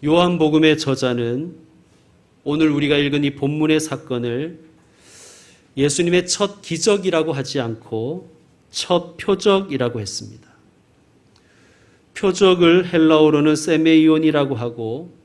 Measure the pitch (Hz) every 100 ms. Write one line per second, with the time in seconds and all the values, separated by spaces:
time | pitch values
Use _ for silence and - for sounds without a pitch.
0 | 143 165 180 175 156 156 156 151 139 131
1 | 131 120 117 123 165 170 _ _ _ _
2 | _ _ _ _ - 147 160 143 143 143
3 | 143 143 143 139 139 151 156 156 156 131
4 | - 123 120 120 156 170 - _ _ _
5 | _ - - - - _ _ - 135 143
6 | 170 175 180 - 202 202 - 170 196 202
7 | 185 165 156 139 127 135 117 113 - 113
8 | 117 175 - _ _ _ _ - - 175
9 | 170 - - 190 214 196 196 139 123 120
10 | 101 - 107 107 _ _ _ _ _ _
11 | _ _ _ _ _ _ _ _ _ _
12 | _ - 202 185 196 175 175 170 180 175
13 | 160 160 156 151 151 151 151 156 160 160
14 | 156 160 160 143 139 127 120 113 113 123
15 | 175 _